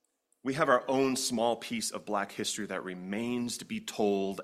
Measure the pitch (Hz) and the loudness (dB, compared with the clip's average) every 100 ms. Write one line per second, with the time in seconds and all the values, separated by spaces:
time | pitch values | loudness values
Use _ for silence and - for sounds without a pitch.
0 | _ _ _ _ 127 131 151 123 - 135 | _ _ _ _ -4 2 6 6 6 4
1 | 135 127 - 120 117 113 - 117 107 - | 4 2 0 2 2 2 -2 -4 -4 -6
2 | - 104 101 - 107 - 98 92 92 90 | -2 -2 -2 -4 -4 -4 -4 -6 -6 -8
3 | 92 101 117 123 120 110 98 113 107 - | -6 -4 -2 -2 -4 -6 -8 -8 -6 0
4 | 107 98 98 95 | 2 2 0 -4